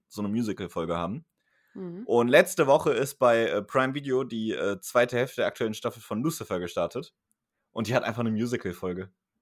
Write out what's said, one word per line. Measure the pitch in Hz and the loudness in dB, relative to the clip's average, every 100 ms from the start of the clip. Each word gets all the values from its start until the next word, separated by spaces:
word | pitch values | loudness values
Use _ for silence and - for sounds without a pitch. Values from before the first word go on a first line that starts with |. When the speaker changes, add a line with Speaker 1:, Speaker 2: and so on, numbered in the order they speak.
| _ | _
Speaker 1:
so | - | -6
eine | 104 | -2
Musical-Folge | 110 113 95 90 - 82 85 | 0 -2 -2 -6 -4 -2 -2
haben. | 87 127 - _ _ _ _ | -4 -6 -12 _ _ _ _
Speaker 2:
Mhm. | - 180 175 | -14 -12 -10
Speaker 1:
Und | 247 120 120 | 0 2 6
letzte | 143 185 - 143 | 6 6 4 4
Woche | 135 156 | 4 4
ist | 120 139 - | 0 -2 2
bei, | 123 117 113 | 4 4 2
äh, | 92 | 0
Prime | 101 135 131 | -2 0 0
Video | 139 143 127 | -2 -2 -2
die, | 131 113 110 | -2 -4 -4
äh, | 71 92 95 | -2 -2 -2
zweite | - 123 120 120 | 0 2 2 2
Hälfte | 131 - | -2 0
der | 101 | -2
aktuellen | - 113 | 0 -4
Staffel | 107 120 110 | -2 -6 -8
von | - 107 | -6 -4
Lucifer | 147 160 - 92 | -2 -4 -4 -4
gestartet. | 90 - 85 - - _ _ _ _ _ _ | -4 -2 -2 -4 -12 _ _ _ _ _ _
Und | - 107 | -6 -2
die | 123 | 0
hat | |
einfach | - 110 | -2 -2
eine | 117 | -2
Musical-Folge. | 107 120 120 98 87 92 90 101 _ _ _ | 0 -2 -2 -4 -6 -6 -6 -8 _ _ _